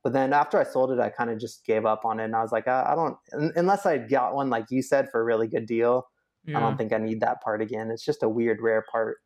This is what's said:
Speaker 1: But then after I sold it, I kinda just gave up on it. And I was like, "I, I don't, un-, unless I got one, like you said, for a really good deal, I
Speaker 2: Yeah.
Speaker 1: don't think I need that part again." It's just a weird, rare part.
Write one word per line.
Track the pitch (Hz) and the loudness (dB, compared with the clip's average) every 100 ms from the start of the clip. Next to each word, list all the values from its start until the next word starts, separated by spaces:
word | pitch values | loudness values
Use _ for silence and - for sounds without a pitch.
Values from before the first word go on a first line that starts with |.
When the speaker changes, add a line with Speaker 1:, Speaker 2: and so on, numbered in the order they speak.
Speaker 1:
But | 135 | 0
then | 131 131 | 0 2
after | 143 - 202 | 2 2 0
I | |
sold | 135 131 131 | 2 0 0
it, | 123 | 2
I | 107 | -2
kinda | - 117 113 | -2 -4 -4
just | 113 - - | -8 -10 0
gave | 110 110 | 2 2
up | 107 117 | 0 -2
on | 110 | -4
it. | 110 | -2
And | 113 | -2
I | |
was | 113 | 0
like, | 113 127 | -2 0
"I, | 127 - | 0 2
I | 151 | 0
don't, | 160 - _ | 0 -4 _
un-, | 147 156 170 | -4 -2 2
unless | 180 202 196 | 2 2 2
I | 143 | 0
got | 113 135 120 139 | 0 0 2 -2
one, | 135 | 0
like | 117 107 | -2 -2
you | 127 | -4
said, | 127 139 135 | 2 2 2
for | 117 | 0
a | |
really | 117 110 113 | 2 2 0
good | 110 113 | -2 -2
deal, | 117 117 127 - _ _ _ - | 2 4 2 -2 _ _ _ -6
I | 147 | 0
Speaker 2:
Yeah. | |
Speaker 1:
don't | 113 110 | 0 0
think | 110 | -2
I | 110 | 0
need | 110 110 | 0 -2
that | 117 120 | -2 -2
part | - 107 | -4 -2
again." | 110 110 113 | -2 -4 -4
It's | 113 | -4
just | - 147 | -4 0
a | 117 | 0
weird, | 113 117 107 | 2 0 2
rare | 113 110 - | 2 0 0
part. | 113 110 - | -2 -2 -4